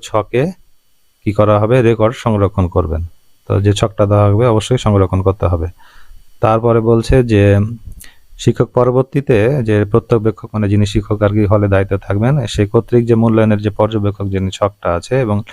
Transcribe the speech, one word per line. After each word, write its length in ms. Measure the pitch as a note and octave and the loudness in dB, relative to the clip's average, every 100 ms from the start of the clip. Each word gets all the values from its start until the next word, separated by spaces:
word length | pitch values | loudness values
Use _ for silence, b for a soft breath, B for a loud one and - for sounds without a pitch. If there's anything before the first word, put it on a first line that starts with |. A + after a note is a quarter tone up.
ছকে 440 | - A2 - A#2+ E3 F3+ _ _ _ _ _ _ | -4 -6 -2 -2 -4 -6 _ _ _ _ _ _
কি 80 | G#2+ | -4
করা 260 | G2+ G#2+ G#2 | 0 2 2
হবে, 240 | G#2+ C3 | 2 2
রেকর্ড 320 | A2+ A2+ A2 - | 2 2 0 -2
সংরক্ষণ 520 | A#2 G#2 G2 - F2 | -2 0 0 0 -2
করবেন। 340 | F#2 D#2+ D#2+ E2+ - _ _ - | 0 -2 -4 -8 -14 _ _ -4
তো 120 | G2+ | 0
যে 120 | G2+ | 0
ছকটা 340 | G2 A2 - G2+ | 0 -2 0 0
দেওয়া 180 | G#2 | 2
হবে 220 | G#2 G2+ B2 | 2 2 2
অবশ্যই 320 | G#2+ - B2+ | 0 0 -2
সংরক্ষণ 440 | G#2+ G2+ F#2 F#2+ | 0 2 2 0
করতে 240 | F#2+ F#2+ F#2+ | -2 -2 -2
হবে। 200 | F2 E2+ - b b b b - - | -2 -4 -10 b b b b -20 -4
তারপরে 400 | A2 A2 A#2 A#2 | 0 2 2 2
বলছে 420 | A2+ A2+ - C3+ | 2 2 2 2
যে 360 | A#2+ G2+ G2+ G2+ A2 A#2 - - B B B - | 2 4 4 4 0 -6 -16 -20 B B B -6
শিক্ষক 300 | B2 A#2 B2+ | -2 0 0
পরবর্তীতে 880 | B2+ B2 B2+ C3 C#3+ C3+ A2 A2+ C#3+ | 0 0 0 -2 -2 0 0 0 -2
যে 220 | A2 G#2 | 0 0
প্রত্যবেক্ষক, 640 | G#2 A2+ - A#2 A2 - - | 0 -2 0 -2 -2 -6 -8
মানে 160 | G#2+ G2+ | -4 0
যিনি 180 | G#2 G#2 | 0 0
শিক্ষক 360 | A2 - G#2 | -2 -4 -2
আর 80 | G2+ | 0
কি 140 | G#2+ | 2
হলে 240 | G2+ G2+ G#2 | 2 2 2
দায়িত্বে 300 | G2 G2 G2 | 0 0 -4
থাকবেন, 480 | - G2+ A#2+ D3+ A2 | -4 -2 0 0 -2
সে 200 | - G#2 | -2 0
কর্তৃক 400 | A#2 - A#2+ A#2 | -2 0 0 2
যে 80 | |
মূল্যায়নের 480 | A2+ A2+ A2 A2 G#2 | 2 2 2 2 0
যে 80 | G#2 | -2
পর্যবেক্ষক 560 | G2+ G#2+ A2 G2+ G2+ G2+ | -2 -2 -2 -4 -4 -6
যিনি 220 | F#2+ F#2+ | -4 -4
ছকটা 440 | - G2+ - F#2 | -4 -6 -4 -4
আছে 200 | E2+ - B2+ | -4 -2 -4
এবং 220 | A2+ G2+ - | -2 -4 -6